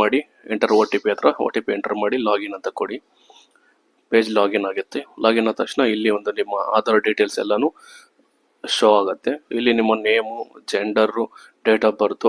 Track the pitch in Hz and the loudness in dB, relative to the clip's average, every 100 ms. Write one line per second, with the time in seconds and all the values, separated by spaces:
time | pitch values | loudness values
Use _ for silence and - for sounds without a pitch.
0 | 107 139 - _ - 110 113 214 208 - | 2 0 -2 _ -8 -2 2 4 2 0
1 | 104 101 - - - 113 107 101 - 107 | -2 2 2 2 -2 -4 -4 -4 -4 -4
2 | 104 131 107 104 101 98 - - 95 123 | -2 -2 0 -2 -4 -8 -8 -6 -8 -8
3 | _ _ _ _ _ _ _ _ _ _ | _ _ _ _ _ _ _ _ _ _
4 | - 113 110 104 101 104 98 95 - - | 0 0 2 2 0 0 -4 -6 -8 -10
5 | - - 113 113 113 - - - 120 107 | -12 -2 0 2 0 -2 -4 0 0 0
6 | 110 104 101 104 101 101 101 107 113 107 | 0 -2 -2 -4 -4 -4 -2 0 2 0
7 | 107 107 101 - 104 107 151 - - - | 2 0 0 -2 -2 0 -2 -6 -20 -20
8 | _ _ _ _ _ _ - - 110 104 | _ _ _ _ _ _ -6 2 4 4
9 | 98 92 127 151 - 117 120 113 110 110 | 2 -4 -6 -6 -6 -2 2 2 2 0
10 | 107 113 110 117 - - - 101 107 107 | 0 0 -2 -8 -14 -16 -6 -4 0 2
11 | 107 117 113 - - _ - 110 110 - | 2 0 -6 -10 -20 _ 0 2 2 2
12 | 107 - | 0 2